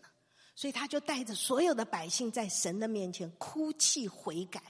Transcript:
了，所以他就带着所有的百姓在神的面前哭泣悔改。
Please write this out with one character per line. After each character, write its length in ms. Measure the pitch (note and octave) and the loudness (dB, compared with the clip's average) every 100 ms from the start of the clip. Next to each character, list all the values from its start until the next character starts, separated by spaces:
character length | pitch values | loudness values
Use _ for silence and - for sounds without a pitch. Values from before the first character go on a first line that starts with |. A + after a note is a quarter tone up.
了， 60 | - _ _ _ - - | -20 _ _ _ -20 -8
所 100 | C#4 | -6
以 60 | |
他 160 | B3 C#4 | -4 -2
就 100 | D4 | 0
带 240 | D4 C4+ | 0 -2
着 120 | A3+ | -2
所 280 | G3+ - C4 | -2 2 4
有 100 | F4 | 6
的 120 | A#3+ | 4
百 240 | A3 F3+ E3 | 2 -2 -2
姓 240 | - A#3+ | -2 0
在 160 | A#3 G#3 | 0 -2
神 320 | - - F#3+ | 0 0 0
的 80 | A3+ | 0
面 240 | G#3+ F#3 | 0 -2
前 180 | F3 E3+ | -4 -8
哭 400 | - - D#4 D#4 | -8 -6 -2 -2
泣 340 | D4+ - D4 G#3+ | 4 4 4 -2
悔 360 | - - E3 F#3 | -6 -6 -4 -4
改。 140 | G3 - | -8 -14